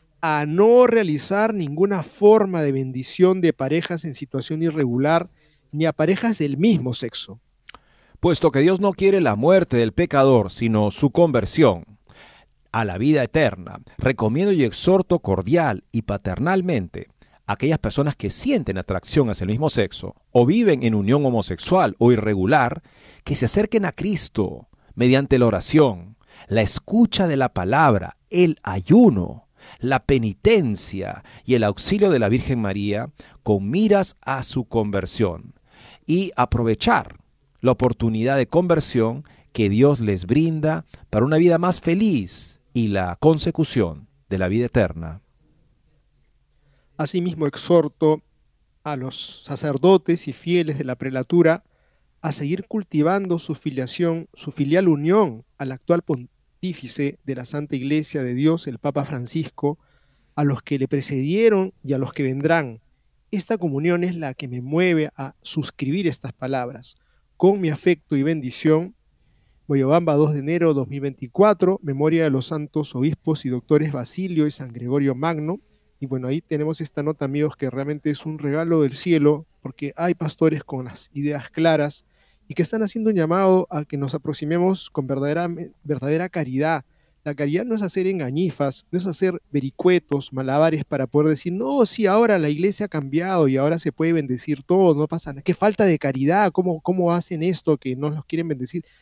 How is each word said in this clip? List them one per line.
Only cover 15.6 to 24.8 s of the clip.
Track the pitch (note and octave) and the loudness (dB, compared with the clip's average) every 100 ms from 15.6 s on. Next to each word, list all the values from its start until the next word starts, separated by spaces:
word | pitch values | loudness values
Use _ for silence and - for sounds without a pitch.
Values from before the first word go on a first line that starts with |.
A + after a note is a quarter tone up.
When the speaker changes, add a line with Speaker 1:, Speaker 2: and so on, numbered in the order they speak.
| D3+ G2+ - | 2 -2 -6
Speaker 2:
y | A#2 | -6
paternalmente | - G2+ G2 F#2 D3+ F#3+ F#3 C3+ F2+ F2+ - _ _ _ - | -4 -6 -6 -4 -2 0 0 -2 -4 -10 -14 _ _ _ -8
a | |
aquellas | G2+ C3+ D#3 | -2 0 0
personas | G#2+ C#3 D3 - | -2 -2 -2 -4
que | G2+ | -6
sienten | - F#3+ A3 B2 F#2+ | -4 -2 -2 -2 -6
atracción | - F#2 - D3+ A#2+ | -4 -6 0 0 0
hacia | G2 | 0
el | F#2 | -2
mismo | A2+ D3+ | -2 0
sexo | - G2 - F#2 - _ | 0 -2 -4 -14 -16 _
o | B2 A#2+ | 4 4
viven | G#3+ A3 C#3 | 4 4 2
en | A#2+ G#2+ | 2 0
unión | G2 C#3+ C3+ | 2 2 2
homosexual | A#2 - F2+ - F#3 C#3 F2+ | 0 -2 -6 0 2 2 4
o | A#2+ | 4
irregular, | A#2 G#2 G2 F#2+ D3 B2 E3 - _ - - | 4 2 0 2 2 0 -4 -14 _ -20 -16
que | - C#3 | -6 -2
se | A#2 | 0
acerquen | G3+ G#3+ A3+ F#3 | 0 0 0 -2
a | |
Cristo | - G3 F#3 - - F#2 C2+ - _ | -4 -4 -4 -4 -4 -4 -8 -18 _